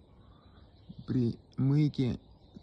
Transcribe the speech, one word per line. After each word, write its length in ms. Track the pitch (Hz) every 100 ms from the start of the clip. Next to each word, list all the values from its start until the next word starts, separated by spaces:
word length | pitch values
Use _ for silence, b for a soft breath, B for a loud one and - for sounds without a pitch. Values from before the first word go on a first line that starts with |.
| - - B B B B B B - - -
при 280 | 127 117 - - -
мийці 600 | 135 143 151 - 127 - - - - -